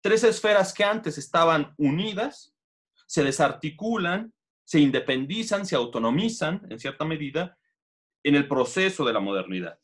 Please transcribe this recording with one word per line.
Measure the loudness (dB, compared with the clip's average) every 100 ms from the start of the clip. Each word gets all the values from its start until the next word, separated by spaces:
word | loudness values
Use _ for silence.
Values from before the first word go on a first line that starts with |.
Tres | 2 4
esferas | 4 2 2 4 2
que | 0
antes | 0 0 -4 -8
estaban | -2 2 4 2 -2 -2
unidas, | 0 0 -4 -4 -6 -8 -20 _ _ _ _ _ _
se | 0
desarticulan, | 0 2 0 0 -10 -6 -4 -2 0 -2 -6 _ _ _
se | _ 4
independizan, | 4 4 0 -4 -2 -6 -4 -4 -2
se | -2
autonomizan, | -2 -2 0 0 0 -2 -4 -6 -10
en | -12
cierta | -10 -6
medida, | -6 -4 -6 -6 -6 _ _ _ _ _ _ _
en | 2
el | 2 2
proceso | 0 0 0 0 0
de | 0
la | 0
modernidad. | -2 -4 -4 -6 -8 -14